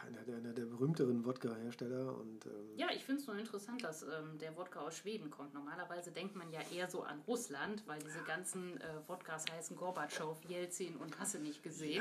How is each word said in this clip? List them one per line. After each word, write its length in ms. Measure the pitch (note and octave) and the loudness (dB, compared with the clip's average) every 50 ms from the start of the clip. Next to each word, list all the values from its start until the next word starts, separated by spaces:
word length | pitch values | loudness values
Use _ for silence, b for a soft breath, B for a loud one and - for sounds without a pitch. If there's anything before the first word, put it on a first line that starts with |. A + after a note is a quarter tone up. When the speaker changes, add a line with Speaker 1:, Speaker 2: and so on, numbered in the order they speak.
| - - | -6 -6
Speaker 1:
einer 140 | A#2+ A#2+ A2+ | -8 -6 -4
der, 120 | B2 A#2+ | -4 -4
einer 160 | A#2 A#2 A#2+ | -2 -2 -2
der 120 | A#2 B2 A#2 | 0 0 0
berühmteren 580 | A#2 A#2+ A#2+ C3 D3+ D#3+ - C#3+ B2 A#2+ A#2 A2+ | 0 4 6 6 6 8 8 8 8 8 8 6
Wodka-Hersteller 920 | B2 C3 - - A#2+ A2+ A2 A2+ A#2+ A#2 - B2+ A#2+ B2+ B2+ C3 C3 B2 | 4 2 2 2 0 0 0 -2 -2 -2 -2 0 0 2 2 2 0 0
und, 300 | A#2 A2 A2 A2 A2 - | -2 -4 -6 -8 -8 -8
ähm, 60 | A#2 A2 G#2 G#2 G#2+ G#2+ | -8 -8 -6 -8 -6 0
Speaker 2:
Ja, 100 | A3 D#4+ F4+ - | 2 4 4 4
ich 100 | - - | 2 2
find's 220 | - C4+ C#4+ - | 2 2 2 2
nur 100 | - G3+ | 0 -2
interessant, 460 | G3+ A3+ A3 - G3+ G3+ - A#3+ B3+ | -2 -2 -2 -4 -4 -4 -2 -4 -2
dass, 200 | - E3 D#3+ - - | -2 -2 -4 -4 -4
ähm, 340 | C#3 D#3 D#3 D#3 D#3 D#3 D3+ | -4 -2 -2 -2 -4 -4 -4
der 160 | D#3 D#3+ D#3+ | -4 -4 -4
Wodka 240 | E3+ F3+ F3 - F3 | -4 -6 -6 -4 -4
aus 160 | D3 D#3+ D#3+ | -4 -2 -4
Schweden 320 | - - G3+ A3+ G3+ D#3 D3 | -2 -2 -2 -2 -2 -2 -4
kommt. 220 | - - C#3 C#3 C#3 | -6 -6 -8 -6 -6
Normalerweise 580 | C#3+ C#3+ D3 E3 F3 F3 E3+ F3 F3 - E3+ | -6 -6 -4 -4 -4 -4 -2 -2 -4 -4 -4
denkt 240 | - D#3+ F3+ F#3+ G3 | -2 -2 -2 -2 -2
man 140 | F#3+ E3+ E3 | -4 -6 -4
ja 80 | D#3+ D#3 D#3 D#3 E3+ | -2 -2 -2 0 2
eher 140 | F3 F3+ F3+ | 2 2 2
so 140 | - - | 2 0
an 180 | - - D3 D3+ - | 0 0 -4 -4 2
Russland, 560 | G#3+ B3 A3+ - - C#3+ C#3 D#3 F#3 G#3+ G#3 - | 2 4 4 4 0 0 0 2 2 0 0 -2
weil 120 | D#3 D3+ D3+ | -2 -4 -4
diese 220 | D3 D3+ D#3 E3 - | -4 -4 -4 -4 0
ganzen, 540 | D#3+ D#3 F3 F#3 - - F#3 F3+ F3+ F3 - | 0 0 2 2 0 0 0 0 -2 -2 -4
äh, 40 | - D#3+ D#3 D#3 D3+ - | -4 -4 -4 -4 -4 -4
Wodkas 360 | F3+ F3+ - - D#3+ D3+ - - | -6 -4 -2 -4 -2 0 0 0
heißen 240 | D#3+ E3+ E3 - F3+ | 0 0 -4 -6 -4
Gorbatschow, 600 | D#3+ F3 F3+ F3+ D#3+ D3 D3 - - E3 D#3 D#3+ D#3 E3 E3+ | 0 0 0 2 2 0 0 0 0 0 0 -2 -4 -4 -2
Jelzin 480 | F3 F3+ F3+ F3 - - F#3+ E3+ E3 | 0 0 0 0 0 0 0 -2 -2
und 220 | - D#3 D#3+ D3 - | -4 -4 -4 -4 0
hast 160 | G3 - - | 0 0 0
du 60 | D3+ | 0
nicht 220 | D3+ D3+ D3 - | 0 -2 -2 -4
gesehen. 340 | - E3 D#3+ D#3+ D#3 D3+ D#3 G3 | -6 -8 -6 -2 0 2 4 4